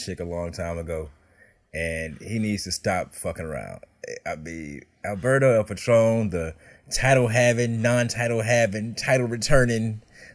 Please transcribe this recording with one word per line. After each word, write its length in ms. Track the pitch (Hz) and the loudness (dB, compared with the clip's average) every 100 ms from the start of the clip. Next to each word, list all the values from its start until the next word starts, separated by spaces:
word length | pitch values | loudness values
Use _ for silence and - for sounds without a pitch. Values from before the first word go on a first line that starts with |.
chick 160 | - 90 | -8 -8
a 40 | |
long 280 | 87 87 87 | -8 -6 -8
time 280 | 82 85 85 | -8 -8 -6
ago. 300 | 82 80 73 - _ _ _ _ _ | -6 -8 -8 -14 _ _ _ _ _
And 440 | 80 82 80 80 67 | -8 -6 -6 -8 -12
he 200 | - 110 | -8 -4
needs 240 | 107 101 | -2 -4
to 80 | 92 | -4
stop 420 | - 110 92 - | -6 -2 -2 -4
fucking 320 | - - - 80 | -8 -8 -8 -8
around. 360 | 69 50 - - _ - - 82 | -8 -10 -14 -18 _ -16 -12 -10
I 100 | 80 | -10
mean, 460 | 80 82 76 69 - _ - | -10 -12 -12 -14 -18 _ -10
Alberto 520 | 101 127 135 135 113 | -4 2 4 6 4
El 60 | |
Patron, 680 | 104 98 - 117 113 113 107 | 2 -2 4 6 6 2 0
the 240 | 85 80 - - - - | -2 -6 -10 -20 -20 -8
title 360 | - 127 131 120 | 0 4 4 4
having, 560 | 117 123 117 120 113 | 4 4 4 0 0
non-title 580 | 117 123 120 117 120 117 | 2 2 0 -2 -2 0
having, 540 | 110 120 113 107 110 107 | 2 2 2 0 -6 -6
title 320 | - 131 120 | 2 2 2
returning, 720 | 117 - 135 120 113 113 107 - - - | 0 4 6 6 2 0 -4 -10 -20 -20